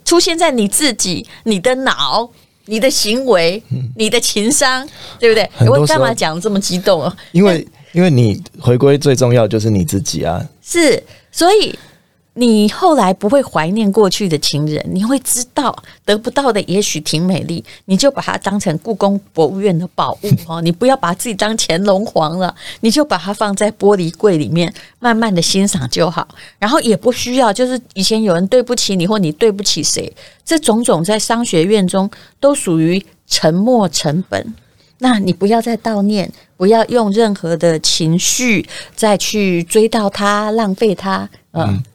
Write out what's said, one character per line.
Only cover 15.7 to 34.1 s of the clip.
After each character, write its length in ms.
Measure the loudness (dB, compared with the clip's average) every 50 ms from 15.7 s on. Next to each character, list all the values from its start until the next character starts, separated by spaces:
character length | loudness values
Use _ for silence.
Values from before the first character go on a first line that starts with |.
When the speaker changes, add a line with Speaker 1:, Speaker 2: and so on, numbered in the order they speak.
| -4 -6 -12 -20 -20 _ _
Speaker 1:
得 140 | -2 -2 0
不 120 | -2 -2
到 200 | -4 0 0 0
的 80 | 0 0 -2
也 180 | -2 -2 -2
许 180 | -2 -2 -4 -6
挺 240 | -4 -4 -2 0 0
美 180 | 0 0 -2 -4
丽， 200 | -6 -8 -8 -10 -14 -20 -20 _
你 100 | -2 0
就 140 | 2 2 2
把 120 | 0 0
它 140 | -2 -4 -4 -4
当 200 | -4 -4 -4 -2
成 160 | -2 -2 -4 -4
故 140 | -4 -6 -4
宫 220 | -2 0 0 0 -2 -4 _
博 140 | _ 0 0
物 160 | 0 0 0
院 160 | 0 0 0 0
的 100 | -2 -4 -4
宝 240 | -4 -4 -4 -4 -6 0
物 60 | 0 0 0 0 -6
哦， 120 | -8 -4
Speaker 2:
<laughs> 40 | -2
Speaker 1:
你 80 | -2
不 160 | -2 0 2 2
要 100 | 2 2
把 160 | 0 -2 -4
自 160 | -4 -6 -6
己 60 | -4
当 200 | -2 -2 -2 -2
乾 260 | -2 -2 -2 -2 0 2
隆 200 | 2 2 2 0
皇 340 | -2 -2 -2 -2 -2 -2 -2
了， 140 | -4 -4 -6 -8 -16 -18 -10 -2
你 80 | 0 0
就 160 | 2 2 0
把 100 | 0 -2
它 160 | -4 -4 -6
放 240 | -4 -2 -2 -2 0
在 160 | 0 -2 -2
玻 240 | -2 2 2 2 4
璃 160 | 4 0 -2 -2 0
柜 200 | 2 2 2 2
里 120 | 0 0
面， 240 | 0 0 0 -2 -4 -10 -18 -20 _ _
慢 160 | -2 0 0
慢 180 | 2 0 0 0
的 80 | 0
欣 240 | 0 0 0 0 0
赏 220 | 0 0 -2 -4 -4
就 200 | -2 -2 -2 -2
好。 180 | -2 -4 -8 -8 -12 -20 -20 -20 -8 _
然 120 | -2 0
后 100 | 0 0
也 160 | 2 2 0 2
不 140 | 0 0
需 240 | -2 -2 -4 -2 0
要， 180 | 2 2 2 2
就 120 | 0 -2
是 140 | -2 -2 -6 -8 -10 _
以 80 | -4
前 200 | -2 0 0 0
有 120 | 2 2 2
人 120 | 0 2 2
对 140 | 2 2
不 140 | 2 2 -2
起 200 | -4 -2 -2 -2
你， 100 | 0 0
或 140 | 0 0 0
你 120 | 0 -2
对 200 | 0 0 0 0
不 100 | 0 0 -2
起 200 | -4 -2 -2 -2
谁， 280 | -4 -4 -4 -6 -8 -12 -18 -20 -20 -20 _ _
这 160 | -2 -2 0
种 240 | 2 2 0 2 2
种 200 | 0 0 0 0
在 140 | 0 -2 -2
商 260 | -2 -2 -2 -2 -2
学 180 | 0 0 0 2
院 240 | 2 2 2 2 0
中 220 | 0 -2 -2 -4 -6 -12 -20 -20 _ _
都 160 | 0 0 0
属 260 | 0 -2 -2 0 2
于 240 | 2 2 0 -2 -4 -8 _ _ _ -6
沉 260 | -4 0 0 2 2
没 340 | 2 2 2 2 2 2 0
成 340 | -2 -2 -2 -2